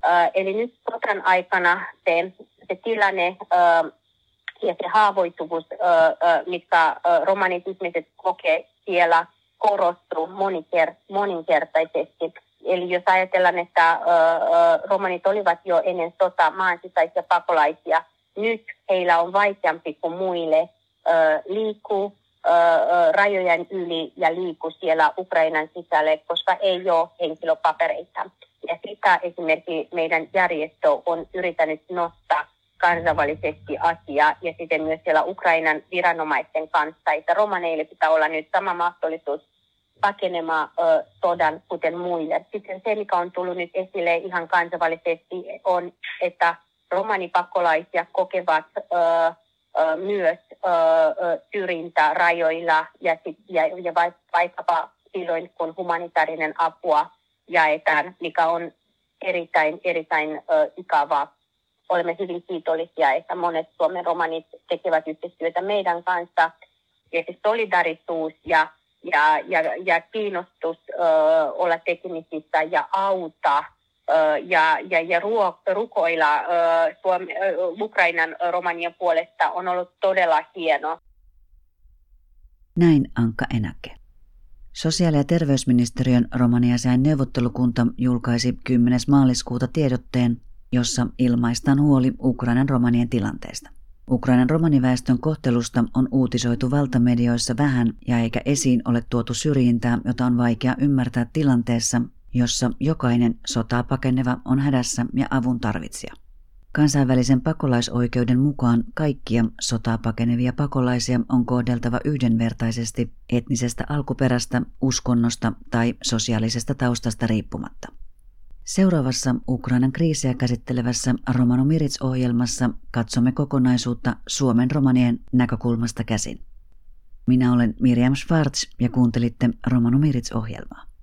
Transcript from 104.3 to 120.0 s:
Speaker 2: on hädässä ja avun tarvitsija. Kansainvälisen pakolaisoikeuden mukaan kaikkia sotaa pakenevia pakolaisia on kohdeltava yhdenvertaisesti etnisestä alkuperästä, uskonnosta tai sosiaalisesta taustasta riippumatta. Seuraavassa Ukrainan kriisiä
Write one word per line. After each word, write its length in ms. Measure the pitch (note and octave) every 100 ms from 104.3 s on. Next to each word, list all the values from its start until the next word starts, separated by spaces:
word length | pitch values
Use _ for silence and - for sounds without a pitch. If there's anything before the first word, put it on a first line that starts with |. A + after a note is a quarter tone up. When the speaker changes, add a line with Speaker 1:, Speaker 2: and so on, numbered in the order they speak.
| B2 -
Speaker 2:
on 140 | C3
hädässä 460 | C#3 C3+ B2 - A#2+
ja 140 | - C#3
avun 300 | C3 B2 A#2+
tarvitsija. 540 | A2+ G2 - - - - - - - - -
Kansainvälisen 720 | - D3 C#3 C3 B2+ B2 C3
pakolaisoikeuden 1000 | B2+ B2 C#3+ A#2+ A#2 A#2+ A#2+ B2 A#2+ B2
mukaan 440 | C#3+ C#3 B2 A#2 A2+
kaikkia 520 | - D3+ C3 - A#2 A2+ -
sotaa 360 | - A#2 A#2+ A2+
pakenevia 560 | A2+ A2 A#2 A#2+ B2
pakolaisia 640 | B2+ C#3+ C#3 B2 B2 A#2 B2 A#2
on 160 | B2+ A#2+
kohdeltava 540 | B2 A#2+ A#2+ A#2+ A#2+ -
yhdenvertaisesti 1080 | D3 A#2+ A2+ A2+ - A2+ A#2 A2+ - A2+ - -
etnisestä 540 | A#2+ A#2+ A#2 A#2+ - B2+
alkuperästä, 720 | D3 C#3 B2+ C3 B2 - B2 B2+ -
uskonnosta 720 | C3 B2+ - A#2+ A#2 A#2 A2+ - -
tai 220 | A#2 A#2 -
sosiaalisesta 720 | - A#2 A2 A2 A2+ A#2 A2+ C3+
taustasta 520 | B2 A#2+ A#2 G#2+ A2+
riippumatta. 600 | A2 - - - - - - - - - - - - -
Seuraavassa 680 | - F#3+ E3+ C3 B2 C3+ B2 -
Ukrainan 440 | B2+ - B2 C3
kriisiä 420 | C3